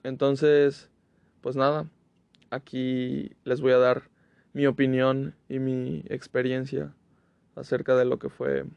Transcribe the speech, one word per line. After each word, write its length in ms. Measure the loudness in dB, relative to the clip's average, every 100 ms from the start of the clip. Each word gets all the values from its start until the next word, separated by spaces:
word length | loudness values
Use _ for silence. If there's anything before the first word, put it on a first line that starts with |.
Entonces, 880 | -8 0 0 4 4 6 4 0 -20 _ _ _ _ _
pues 140 | -8 0
nada, 300 | 0 0 -6 _ _ _ _ _ _
aquí 840 | -10 _ -4 -2 -2 -4 -6 -8 _
les 180 | -4 0
voy 120 | 4
a 40 | 4
dar 320 | 4 2 _ _ _ _ _
mi 120 | 0 0
opinión 680 | 2 2 2 2 0 -6 -12 _
y 120 | -6
mi 440 | -4 -4 -4 -8 -8
experiencia 840 | -10 -4 -2 -2 -4 -4 -8 -8 _ _ _ _ _ _ -18
acerca 400 | -4 -4 2 2
de 80 |
lo 160 | 2 -2
que 80 | -6
fue 380 | -6 -2 -2 -4